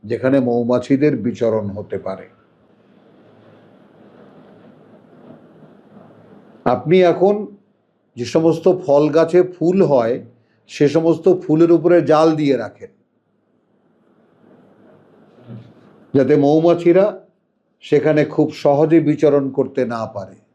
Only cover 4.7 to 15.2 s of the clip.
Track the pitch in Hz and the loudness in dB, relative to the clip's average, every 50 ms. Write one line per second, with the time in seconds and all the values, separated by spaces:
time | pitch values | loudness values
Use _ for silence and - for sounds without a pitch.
4.7 | - _ - _ - - _ _ _ - - - - - - - _ - - - | -20 _ -20 _ -20 -20 _ _ _ -20 -20 -20 -20 -20 -20 -20 _ -20 -20 -20
5.7 | - _ _ _ _ - - - - - - - - - _ - - - _ - | -20 _ _ _ _ -20 -20 -20 -20 -20 -20 -20 -20 -20 _ -20 -20 -8 _ -4
6.7 | 123 123 - 151 170 185 185 175 160 - 175 196 208 214 208 190 - _ _ _ | -4 -4 -2 0 2 2 4 2 2 2 0 0 0 -2 -6 -12 -16 _ _ _
7.7 | _ _ _ _ _ _ _ _ _ 117 120 113 - 160 160 165 156 160 - 196 | _ _ _ _ _ _ _ _ _ -12 -12 -4 -4 0 0 0 0 0 0 0
8.7 | 180 185 - - 139 143 151 151 143 160 165 160 170 180 180 180 - - 160 170 | 0 0 0 0 2 2 2 2 2 0 0 2 2 2 0 0 -2 -4 -2 -2
9.7 | 180 196 185 151 143 127 117 113 123 139 - - _ _ _ _ _ _ _ _ | 2 2 2 2 2 0 0 0 -4 -6 -8 -16 _ _ _ _ _ _ _ _
10.7 | - - 147 143 143 160 160 165 165 160 - 196 180 - - - 151 156 170 165 | -4 0 0 2 2 0 0 0 -2 0 2 0 0 0 0 -2 2 2 4 4
11.7 | 170 165 147 175 175 175 160 127 156 151 160 160 156 156 160 139 135 120 113 104 | 4 2 2 2 2 2 4 2 2 2 4 2 2 0 0 -2 -2 -2 -4 -8
12.7 | - _ - - _ _ _ _ _ _ _ _ _ _ _ _ _ _ _ _ | -12 _ -20 -20 _ _ _ _ _ _ _ _ _ _ _ _ _ _ _ _
13.7 | _ _ _ _ _ _ _ _ _ _ _ _ _ _ _ _ _ _ _ _ | _ _ _ _ _ _ _ _ _ _ _ _ _ _ _ _ _ _ _ _
14.7 | _ _ _ - - _ _ _ _ _ | _ _ _ -20 -20 _ _ _ _ _